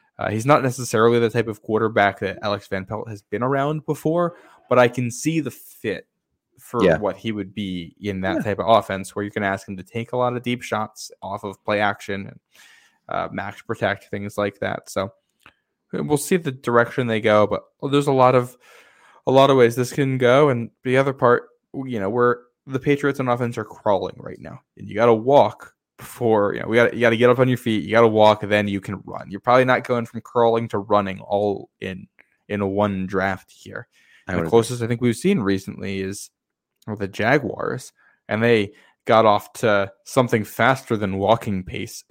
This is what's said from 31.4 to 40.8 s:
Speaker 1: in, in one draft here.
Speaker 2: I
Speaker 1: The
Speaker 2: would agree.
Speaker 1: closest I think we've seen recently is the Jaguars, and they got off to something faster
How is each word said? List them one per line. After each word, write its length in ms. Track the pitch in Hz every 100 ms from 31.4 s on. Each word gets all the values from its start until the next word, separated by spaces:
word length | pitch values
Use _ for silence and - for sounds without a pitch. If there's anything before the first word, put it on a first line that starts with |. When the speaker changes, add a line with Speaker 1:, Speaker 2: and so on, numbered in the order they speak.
| 104 98 - _
Speaker 1:
in, 260 | 101 92 104 _ _ _ -
in 200 | 101 98
one 380 | 98 104 95 92
draft 440 | 95 95 92 _
here. 380 | - - 101 - _ _ _ -
Speaker 2:
I 40 |
Speaker 1:
The 40 | 90
Speaker 2:
would 20 |
agree. 80 | 82
Speaker 1:
closest 320 | 117 113 123
I 60 | 113
think 120 | 117
we've 160 | 123 110
seen 240 | 180 196
recently 600 | 98 98 - - 98 98
is 300 | 95 101 - _ _ _ _ _ - 104
the 100 | 98
Jaguars, 840 | - 107 147 117 - - 127 - _ _ _ -
and 140 | 107
they 300 | 117 113 101 - _ _ -
got 180 | 113
off 280 | 110 104 -
to 360 | - 117 101 98 -
something 400 | - - 123 113
faster 520 | 101 - 117 127